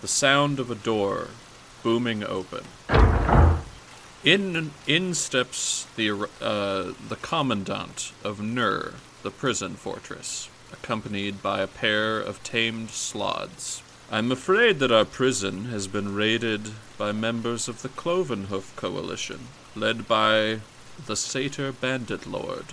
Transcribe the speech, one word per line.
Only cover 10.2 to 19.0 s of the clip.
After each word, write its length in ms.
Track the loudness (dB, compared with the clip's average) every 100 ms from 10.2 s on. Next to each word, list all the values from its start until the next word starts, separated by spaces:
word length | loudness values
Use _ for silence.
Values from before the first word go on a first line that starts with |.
| -10 -10 -10 -16 -20
accompanied 680 | -16 -6 -6 -4 -4 -4 -4
by 200 | -2 0
a 80 | -2
pair 500 | -2 0 2 2 -2
of 240 | -4 -8
tamed 480 | -4 0 0 -2 -8
sloths. 880 | -6 -6 -4 -2 -2 -6 -10 -10 -10 -14 -20 -6
I'm 220 | -2 0
afraid 480 | -2 2 4 4 4
that 100 | 6
our 140 | 6
prison 640 | 6 2 2 2 -2 -4 -6
has 200 | -6 -4
been 300 | -4 -4 0
raided 540 | 2 2 0 -2 -6 -12 -16 -6
by 140 | -4
members 560 | -2 -2 -2 -2 -4 -6
of 140 | -6
the 60 | -10
Clovenhoof 840 | -8 -2 0 0 -2 -4 -6 -6
Coalition, 720 | -6 -6 -4